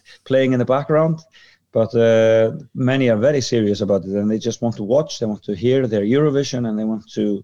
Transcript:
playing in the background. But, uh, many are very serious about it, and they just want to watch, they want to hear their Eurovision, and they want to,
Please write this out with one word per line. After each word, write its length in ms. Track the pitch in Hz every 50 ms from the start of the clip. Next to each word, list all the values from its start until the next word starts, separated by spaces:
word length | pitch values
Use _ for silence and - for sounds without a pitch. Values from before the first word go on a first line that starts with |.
| _ - - - _
playing 300 | - 131 131 131 131 131
in 60 | 123
the 60 | 123
background. 540 | 123 127 143 147 - 156 156 160 165 160 160 - _ _ - _ _ _ _ _ _
But, 220 | - 117 113 - -
uh, 580 | 117 117 113 113 113 113 113 113 113 113 113 - - - - -
many 360 | 131 131 123 131 139 131 120
are 80 | 113
very 240 | 104 113 143 147 139
serious 400 | 120 - 127 117 107 101 101 95
about 240 | 107 92 101 98 87
it, 60 | 95
and 180 | 98 101 104 107
they 80 | 110 110
just 220 | - 117 110 -
want 140 | 120 117 113
to 60 | - 107
watch, 360 | 98 123 147 160 160 - -
they 60 | 117
want 180 | 107 104 98 _
to 120 | - 104
hear 320 | 85 107 123 131 135 131
their 160 | 113 110 104 101
Eurovision, 680 | 107 127 143 156 151 135 139 139 131 - 123 120 113
and 100 | 107 107
they 60 | 110
want 260 | 110 113 107 - - -
to, 280 | - 107 104 101 98